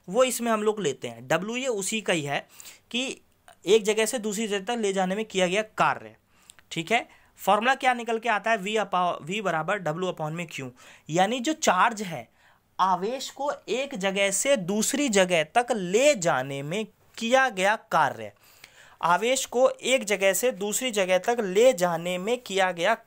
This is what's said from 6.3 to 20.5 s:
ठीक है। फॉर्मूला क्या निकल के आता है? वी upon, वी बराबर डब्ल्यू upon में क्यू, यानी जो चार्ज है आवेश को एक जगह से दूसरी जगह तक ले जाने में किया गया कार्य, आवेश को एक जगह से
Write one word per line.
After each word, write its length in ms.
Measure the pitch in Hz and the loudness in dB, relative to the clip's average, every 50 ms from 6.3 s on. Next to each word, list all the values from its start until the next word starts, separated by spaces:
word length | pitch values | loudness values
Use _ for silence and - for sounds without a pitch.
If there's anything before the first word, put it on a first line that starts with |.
| _ _ _ - - - _ _ | _ _ _ -20 -20 -20 _ _
ठीक 200 | - 165 165 165 | -8 -8 -2 0
है। 160 | 220 247 320 - - _ _ _ _ - | 0 -2 -2 -4 -14 _ _ _ _ -4
फॉर्मूला 360 | - 190 202 208 226 254 269 | 0 2 2 2 2 2 0
क्या 180 | 254 277 254 247 | 2 2 2 0
निकल 260 | 240 233 233 226 226 | 0 -2 -4 -4 -2
के 100 | 226 233 | 0 0
आता 220 | 214 202 190 220 | -2 0 0 0
है? 60 | 226 | 0
वी 180 | 214 185 208 220 | 0 0 -2 -2
upon, 460 | 220 196 190 190 180 180 175 - - | -2 -2 0 0 0 0 0 -2 -4
वी 200 | 135 151 196 220 | -6 -8 -6 -4
बराबर 360 | 202 185 160 156 156 180 208 202 | -2 0 0 0 -2 -2 -4 -4
डब्ल्यू 320 | 175 156 156 175 185 180 | -4 -4 -4 -4 -4 -6
upon 200 | 165 - 156 156 | -6 -6 -8 -8
में 140 | 160 170 175 | -8 -8 -10
क्यू, 240 | 160 - - 131 123 123 - - - - - _ - | -10 -12 -12 -12 -12 -14 -18 -20 -20 -20 -20 _ -2
यानी 300 | 151 175 190 196 240 269 | 0 2 2 2 0 -2
जो 140 | 226 311 311 | -2 -4 -2
चार्ज 460 | 311 - 220 180 180 202 240 226 202 214 | 2 2 2 4 4 4 2 2 -2 -8
है 240 | 175 160 127 113 - _ _ _ _ _ _ _ _ _ - | -8 -8 -10 -12 -14 _ _ _ _ _ _ _ _ _ 0
आवेश 500 | 180 190 185 175 185 220 254 269 - - | 2 2 2 0 0 -4 -6 -6 -8 -10
को 200 | - - 277 285 - - - 160 | -10 -6 -6 -4 -6 -6 -6 -4
एक 260 | 202 254 277 269 277 | -4 -4 -4 -4 -4
जगह 340 | 190 190 196 190 202 196 196 190 | -4 -2 -2 0 0 0 0 0
से 240 | - - 269 285 | 0 2 2 2
दूसरी 520 | 220 175 170 208 220 214 - - 269 294 269 | 2 0 -2 -2 0 0 0 0 0 0 2
जगह 320 | 202 196 185 175 180 160 151 - - | 4 4 4 4 4 2 0 2 0
तक 160 | - 240 - | 0 2 2
ले 420 | 247 208 180 175 190 226 277 294 294 | 0 -2 0 0 2 4 6 6 4
जाने 440 | 202 165 170 147 127 131 139 139 139 143 | 4 2 0 0 0 -2 -4 -6 -8 -8
में 220 | 147 175 214 214 214 _ _ _ _ _ | -6 -6 -6 -8 -8 _ _ _ _ _
किया 300 | - 226 226 254 262 269 254 | -8 0 2 4 4 4 2
गया 260 | 208 185 185 202 220 220 - _ | 0 2 2 2 2 0 -2 _
कार्य, 400 | 180 165 151 127 117 110 110 101 - _ _ - _ _ - - _ - - - - - | 2 2 2 2 0 -4 -10 -14 -14 _ _ -20 _ _ -20 -20 _ -20 -20 -20 -8 -2
आवेश 440 | - 165 175 180 220 240 262 262 - | 2 2 2 2 2 0 0 0 -2
को 220 | - - 240 262 254 | -2 2 2 2 2
एक 340 | - - - 233 262 262 220 | 2 -2 -2 0 0 0 0
जगह 280 | 196 202 185 196 196 185 | -2 0 2 2 2 2
से 180 | - 247 254 | 2 0 -2